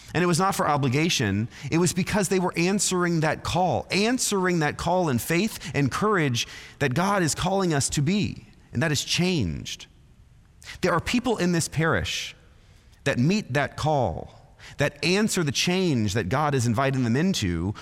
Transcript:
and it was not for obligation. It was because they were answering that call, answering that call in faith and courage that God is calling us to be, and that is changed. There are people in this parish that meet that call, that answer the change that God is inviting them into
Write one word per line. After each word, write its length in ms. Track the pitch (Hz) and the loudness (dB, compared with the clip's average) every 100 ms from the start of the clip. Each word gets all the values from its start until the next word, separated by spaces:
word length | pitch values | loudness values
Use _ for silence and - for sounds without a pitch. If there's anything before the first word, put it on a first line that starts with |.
| - | -6
and 100 | 160 | 0
it 40 | 180 | 2
was 100 | 165 | 2
not 160 | 190 | 2
for 140 | 185 165 | 0 0
obligation. 800 | 143 135 135 175 - 107 101 117 - 135 | 2 2 2 2 2 2 0 -2 -6 -2
It 80 | 165 | 2
was 140 | 175 | 2
because 340 | 180 - 208 180 | 0 0 0 2
they 120 | 190 | 0
were 140 | 180 165 | 0 0
answering 680 | 175 208 - 185 175 165 | 0 0 0 0 2 2
that 220 | 151 - | 0 -2
call, 440 | - 170 180 113 - | -2 0 0 0 0
answering 680 | 175 220 254 - 196 180 175 | 0 2 0 0 0 2 2
that 180 | 147 - | 0 -2
call 320 | 170 185 165 | -2 0 2
in 80 | 120 | 0
faith 540 | - 170 214 - 165 | 0 0 0 -4 -6
and 180 | 135 135 | -2 0
courage 560 | - 208 196 147 117 - - - - | 0 0 2 2 0 -4 -10 -14 -4
that 160 | 139 | -2
God 300 | 127 190 202 | 0 0 2
is 100 | 156 | 0
calling 400 | - 170 196 180 | 0 0 0 2
us 160 | 143 - | 0 0
to 120 | 156 | 0
be, 420 | 143 208 110 - - - - | 0 0 -2 -6 -16 -20 -8
and 100 | 120 | -2
that 100 | 156 | 0
is 120 | 139 | -2
changed. 840 | - - 175 170 90 67 55 - - - - - - - - - - - | -2 0 0 0 0 -4 -8 -14 -16 -20 -20 -20 -20 -20 -20 -20 -20 -4
There 120 | 180 | 0
are 60 | 175 | 0
people 380 | - 240 247 208 | 0 0 0 0
in 140 | 180 | 2
this 160 | 170 - | 0 0
parish 680 | 143 160 101 80 - - - - - - - - - | 0 0 0 -2 -6 -8 -14 -20 -20 -20 -20 -20 -6
that 160 | 143 117 | -2 2
meet 340 | 147 208 - | 2 2 0
that 220 | 139 - - | -2 -2 -2
call, 640 | 147 143 104 80 - - - - - - | 0 0 0 -4 -10 -18 -20 -20 -12 -2
that 260 | 143 - | -2 -2
answer 400 | 165 196 220 190 | 0 2 2 0
the 80 | 147 | -2
change 600 | - 175 185 180 127 107 | 0 0 2 2 2 0
that 160 | 113 92 | 0 0
God 260 | 135 151 135 | 0 2 2
is 100 | 120 | 2
inviting 380 | 110 135 131 | 2 0 2
them 120 | 117 127 | 0 2
into 600 | 190 - 95 85 92 - | 0 0 -2 -2 -2 -6